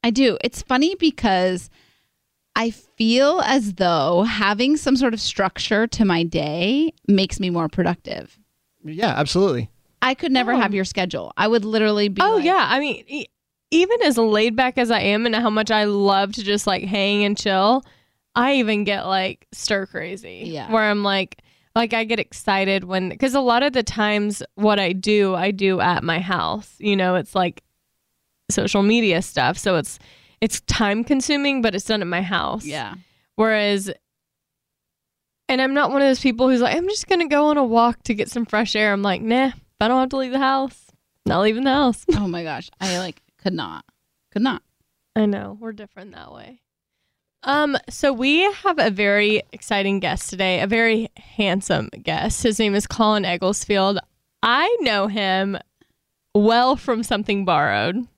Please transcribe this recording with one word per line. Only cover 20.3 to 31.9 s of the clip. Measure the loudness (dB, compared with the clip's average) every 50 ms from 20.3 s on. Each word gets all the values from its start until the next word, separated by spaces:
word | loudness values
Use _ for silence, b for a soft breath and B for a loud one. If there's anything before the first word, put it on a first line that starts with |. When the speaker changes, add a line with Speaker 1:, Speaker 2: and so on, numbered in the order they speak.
| -16 -14 -12
Speaker 1:
Yeah. | -10 -10 -10 -6 -2
Speaker 3:
Where | 0 2 2 2
I'm | 0 0 0
like, | 0 0 0 -2 -4 -10 _ b b b b b b b
like, | 0 0 0 0
I | -4 -2
get | -2 -2 -4
excited | -4 _ -10 -8 -2 0 0 0 2 0 0 -2 -2
when, | -2 -4 -4 -4 -4 -4
'cause | -2 -2 0 0
a | 0
lot | 2 2 2 2
of | 2 2 0
the | -2 -2
times | -2 -2 -2 0 0 0 0 0 -2 -4 -6 -10 -14 _
what | 0 2 2 2 2
I | 2 0
do, | -2 -2 0 0 2 2 2 2 0
I | 0 -2 -2
do | -2 0 0 0 2 2
at | 2 2 2 0 0
my | -2 -2
house. | -2 -2 -2 -2 -2 -2 -2 -4 -6 -8 -14 _ _
You | -2 0 0
know, | 2 2 0 0
it's, | 0 -2 -2 -2
like, | 0 0 0 -2 -8 _ _ _ _ _ _ _ _ _ _ _ _ _ _ _ _ _ _
social | -2 -2 -2 0 0 2
media | 2 4 4 2 2 2 0 0
stuff. | -2 -4 -2 0 0 0 0 -2
So | -2 0 0
it's, | 0 -2 -4 -10 -18 b b b b b b b b
it's | -4 -4 -4 -6
time | _ -4 -2 0 0 0 0 -2 0
consuming, | 0 0 0 0 0 -2 0 0 0 0 0
but | 0 -2 -2
it's | -2 -4
done | -4